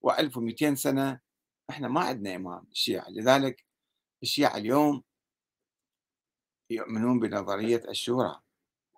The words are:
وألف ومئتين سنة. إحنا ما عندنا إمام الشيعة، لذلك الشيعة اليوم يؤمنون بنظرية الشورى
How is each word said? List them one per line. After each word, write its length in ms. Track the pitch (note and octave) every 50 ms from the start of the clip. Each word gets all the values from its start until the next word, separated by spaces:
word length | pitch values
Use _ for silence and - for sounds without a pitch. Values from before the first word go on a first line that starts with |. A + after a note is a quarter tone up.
وألف 360 | - C3 - - D#3+ D3 B2+ B2
ومئتين 380 | A#2 A2+ A2+ - D#3 D3+ C#3+
سنة. 440 | C3+ - D3 C3+ C3+ C3+ C3+ C3+ C3 _ _ _ _ _ _ _ _ _ -
إحنا 180 | - - C#3 A#2
ما 140 | B2+ D#3+
عندنا 340 | F3+ D#3+ C#3 A#2 G2+ G2 F#2
إمام 320 | F2+ F#2 F#2 F2 E2+ F2 _
الشيعة، 380 | _ - - A#2+ G#2+ E2 - -
لذلك 560 | F#2+ G#2 A2 B2 C3 C#3 C#3 C3+ B2 _ _ _ _ _ _ _ _ _ _ _ _ _ -
الشيعة 340 | A#2 - - C#3+ - - -
اليوم 460 | G#2+ A2+ B2+ C#3+ D3+ D3 C#3+ C3 - _ _ _ _ _ _ _ _ _ _ _ _ _ _ _ _ _ _ _ _ _ _ _ _ _ _ _ _ _ _ _ _ _
يؤمنون 500 | A#2 A2 - - A2 A2 A2+ A#2+ B2+ B2
بنظرية 640 | A2+ G#2+ F#2+ G2+ G2 F#2+ G2 G2 G#2+ A2+ A#2+ A#2 - -
الشورى 500 | G#2 - - - A#2+ B2+ A#2 F2 D2 - _ _ _ _ _ _ _ _ _ _ _